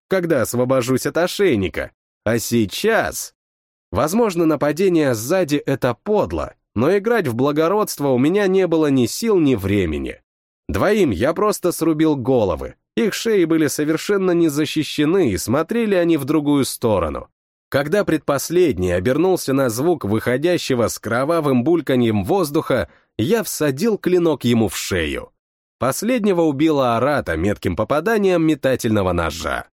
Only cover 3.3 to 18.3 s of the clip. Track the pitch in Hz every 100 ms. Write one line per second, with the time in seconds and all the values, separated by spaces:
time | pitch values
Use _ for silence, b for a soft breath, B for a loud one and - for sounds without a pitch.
3.3 | - _ _ _ _ _ 92 147 208 233
4.3 | 170 160 147 147 151 196 170 143 113 117
5.3 | 190 165 143 - 135 127 117 - 208 101
6.3 | 80 69 - _ 101 135 202 202 233 156
7.3 | 113 139 147 160 208 208 - 143 123 143
8.3 | 196 196 190 180 165 151 135 117 - 233
9.3 | 196 147 117 95 101 87 73 64 58 _
10.3 | _ _ _ - 95 160 214 160 85 123
11.3 | 165 208 190 175 - 160 156 156 143 117
12.3 | 131 101 76 67 - _ - 220 - 233
13.3 | 214 160 160 147 - 151 156 - 202 185
14.3 | 170 165 143 156 160 143 - 147 196 147
15.3 | 90 - 135 160 233 220 185 170 160 131
16.3 | 156 147 143 127 - 117 101 80 64 -
17.3 | _ _ _ _ 135 143 156 151 156 -